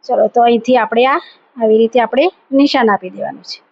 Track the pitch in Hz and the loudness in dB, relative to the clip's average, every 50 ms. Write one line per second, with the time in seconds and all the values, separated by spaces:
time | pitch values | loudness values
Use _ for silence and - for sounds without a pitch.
0 | _ - 247 208 214 208 _ 240 233 240 240 226 226 - 254 240 220 202 226 233 | _ -4 -2 0 0 0 _ 2 2 2 2 0 0 0 0 0 0 0 0 0
1 | 247 262 277 349 - - - _ _ _ _ 254 226 220 220 220 226 226 226 254 | 0 0 0 -2 -6 -10 -20 _ _ _ _ -4 0 2 2 2 2 2 0 -2
2 | 226 220 - 262 302 370 - _ _ _ 269 269 285 285 - 269 233 220 202 190 | -2 0 0 0 0 -2 -2 _ _ _ 0 0 0 2 0 0 0 0 0 -2
3 | - 185 196 - - - - - - - - - _ _ | -4 -12 -12 -12 -12 -12 -12 -16 -18 -20 -20 -20 _ _